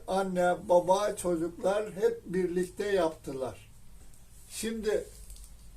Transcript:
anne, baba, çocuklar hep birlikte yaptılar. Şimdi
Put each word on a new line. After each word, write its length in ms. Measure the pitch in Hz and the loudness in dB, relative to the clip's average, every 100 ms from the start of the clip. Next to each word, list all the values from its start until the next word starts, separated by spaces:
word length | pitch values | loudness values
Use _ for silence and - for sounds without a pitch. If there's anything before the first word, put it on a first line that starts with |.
| - | -2
anne, 600 | 190 190 180 180 170 - | 0 0 4 4 2 6
baba, 480 | 175 170 196 208 - | 6 6 4 4 -2
çocuklar 760 | 180 170 170 - 185 208 214 | 0 0 -2 -2 0 0 -2
hep 300 | 175 226 233 - | 0 0 0 -2
birlikte 640 | 180 180 180 180 - 202 | 0 0 0 -2 -2 0
yaptılar. 840 | 196 160 - - 131 127 - - - - - - - - - - | 2 2 0 -8 -6 -6 -8 -18 -20 -18 -18 -18 -18 -20 -20 -14
Şimdi 540 | - 220 226 208 185 - - - - - - - | -8 -6 -2 0 0 -2 -12 -16 -16 -16 -18 -18